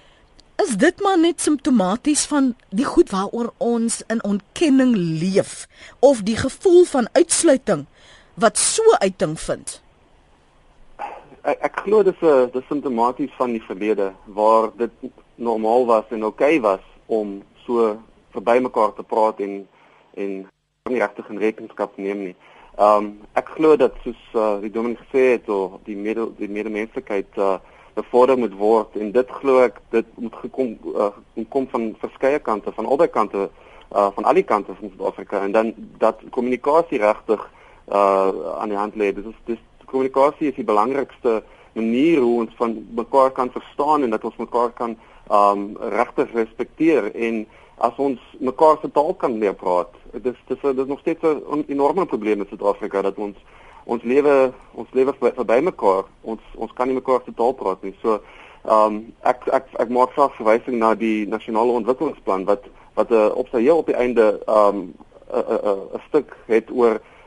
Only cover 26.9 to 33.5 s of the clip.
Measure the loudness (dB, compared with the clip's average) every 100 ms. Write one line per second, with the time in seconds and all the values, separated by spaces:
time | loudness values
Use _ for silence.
26.9 | -8 -6 -4 -4 -2 -2 -2 -8 -20 -12
27.9 | -10 0 4 6 4 0 -2 2 2 0
28.9 | -6 -2 -2 -2 -4 2 4 2 0 -4
29.9 | -4 -4 -8 -12 -12 -10 -6 -6 -6 -8
30.9 | -2 -2 -4 -12 -12 -6 -4 -4 -4 -4
31.9 | -6 -12 -2 0 0 -2 -4 -6 -8 -2
32.9 | 2 2 2 -2 -2 -6